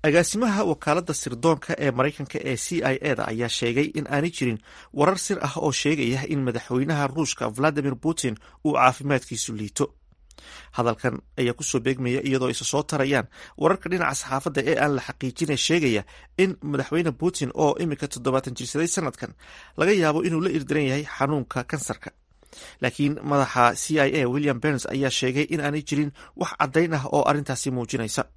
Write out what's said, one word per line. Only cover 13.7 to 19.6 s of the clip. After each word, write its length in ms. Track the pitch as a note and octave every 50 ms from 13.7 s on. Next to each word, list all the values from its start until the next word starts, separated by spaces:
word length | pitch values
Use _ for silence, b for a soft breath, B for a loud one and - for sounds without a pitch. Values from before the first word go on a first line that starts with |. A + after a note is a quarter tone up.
| F#3+ - - E3+
dhinaca 260 | F3+ F3+ E3+ C#3 C3+
saxaafadda 460 | - - - C3 C3+ - E3+ C#3 C#3+ C3
ee 100 | C3 E3 -
aan 120 | - D3 C#3+
la 60 | B2+
xaqiijin 500 | - - - - - C3 A#2+ - E3 D3
ee 60 | D3 B2+
sheegaya 440 | - - D#3 F3 D#3 C3 A2+ G#2 G2+ B B B B B B -
in 140 | F#3 F#3+ F3 -
madaxweyne 500 | - D3 C#3+ C#3 C3 - D3 E3 F3 E3
Putin 380 | B2+ - D#3+ F3+ F3+ - F#3 - -
oo 220 | - D#3 D3 - -
imika 300 | F3 E3 D3 - - C#3+
toddobaatan 500 | - B2 A#2+ C3+ B2+ C3+ C3 C3+ B2 -
jirsaday 300 | C#3 A#2+ - C#3+ E3 E3+
sanadkan 440 | - - E3 C3+ - - - - - B B B B B